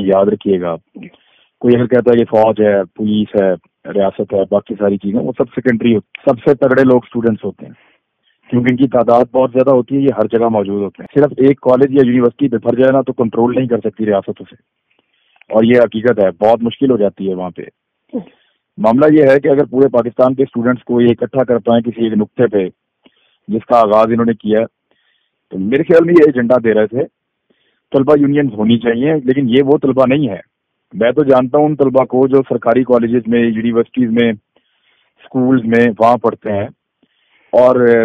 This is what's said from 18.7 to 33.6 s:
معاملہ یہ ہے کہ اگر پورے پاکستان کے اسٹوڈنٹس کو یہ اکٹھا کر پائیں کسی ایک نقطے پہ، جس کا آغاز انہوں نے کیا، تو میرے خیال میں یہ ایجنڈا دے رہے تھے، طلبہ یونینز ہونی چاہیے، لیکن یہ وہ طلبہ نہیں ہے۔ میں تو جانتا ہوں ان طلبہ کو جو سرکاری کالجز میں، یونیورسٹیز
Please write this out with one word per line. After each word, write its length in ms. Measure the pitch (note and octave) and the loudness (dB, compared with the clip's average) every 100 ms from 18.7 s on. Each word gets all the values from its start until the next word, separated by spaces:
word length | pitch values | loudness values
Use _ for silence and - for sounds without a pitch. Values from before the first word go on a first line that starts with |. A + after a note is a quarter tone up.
| - | -4
معاملہ 420 | G#2+ A#2+ D3+ D3+ | 0 2 4 4
یہ 60 | C3+ | 4
ہے 100 | C#3 | 2
کہ 80 | C#3+ | 2
اگر 180 | C#3 C3 | 0 0
پورے 220 | B2+ C3+ | 0 0
پاکستان 480 | A#2+ A#2 - B2+ C3 | 0 -4 0 0 0
کے 80 | |
اسٹوڈنٹس 400 | C3+ A#2+ A#2 A#2+ | -4 -2 -4 -4
کو 180 | - A#2+ | -2 0
یہ 60 | A#2+ | 2
اکٹھا 340 | A2+ A#2+ C3+ | 0 -4 -4
کر 160 | B2 A#2+ | -2 -2
پائیں 240 | A#2 A#2 | 0 0
کسی 200 | A#2 A2 | -2 -4
ایک 100 | A2+ | -4
نقطے 340 | G#2+ G#2 - A#2+ | -2 -4 -2 -2
پہ، 200 | G#2 F#2 - _ _ _ _ _ _ - | -2 -4 -10 _ _ _ _ _ _ -8
جس 180 | A2 - | -8 0
کا 140 | A#2+ | 2
آغاز 260 | G#2+ G#2+ A2 | 4 4 2
انہوں 160 | A#2 A#2 | 0 -2
نے 80 | |
کیا، 260 | G#2+ G#2 G#2+ A2+ _ _ _ _ _ _ _ _ | -4 -2 -2 -2 _ _ _ _ _ _ _ _
تو 100 | F#2 | -8
میرے 240 | G2 C#3 | -4 -2
خیال 220 | E3 E3 E3 | 2 2 4
میں 80 | F3 | 4
یہ 40 | D3+ | 4
ایجنڈا 280 | B2+ A#2 B2+ | 2 0 0
دے 100 | A#2 | 2
رہے 140 | G#2+ G#2+ | 0 0
تھے، 160 | B2 D#3+ _ _ _ _ _ _ _ _ | -4 -8 _ _ _ _ _ _ _ _
طلبہ 280 | - C3+ D3+ | -2 2 2
یونینز 340 | C#3 D3 C#3+ | 2 0 -2
ہونی 240 | G#2 A2 A#2 | -2 0 0
چاہیے، 340 | A#2 A#2 C#3 D#3 | 0 -2 -2 -2
لیکن 340 | B2+ C3 B2+ | -2 -2 0
یہ 140 | B2 C3+ | 0 2
وہ 120 | D3 | 0
طلبہ 260 | C#3 C3 B2+ | 0 0 0
نہیں 220 | C#3+ C3 | 0 -2
ہے۔ 220 | F2+ - _ _ _ _ | -6 -14 _ _ _ _
میں 180 | F#2+ A#2 | -4 -2
تو 120 | B2+ | 0
جانتا 340 | C#3 B2+ B2+ D3 | 2 2 2 0
ہوں 80 | D3+ | 0
ان 100 | D3 | 0
طلبہ 300 | C#3 C3 B2+ | 0 0 0
کو 220 | B2+ C3+ | 0 2
جو 100 | C3+ B2+ | 0 0
سرکاری 340 | A#2+ A#2+ A#2+ | -4 0 0
کالجز 440 | B2 A#2+ A#2 A#2+ A2+ | 2 0 0 -2 -2
میں، 120 | A#2+ | -2
یونیورسٹیز 720 | A#2 A2 | -2 -2